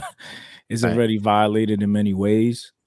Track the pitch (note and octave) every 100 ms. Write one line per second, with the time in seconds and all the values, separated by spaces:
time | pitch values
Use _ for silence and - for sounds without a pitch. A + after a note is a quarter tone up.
0 | - - - - - - - A#2 A#2+ A#2
1 | A2+ A2 G#2+ G#2 G#2+ G#2+ G#2+ G#2 G#2 G#2
2 | G#2 F#2+ G2+ A2 A#2 A#2 - _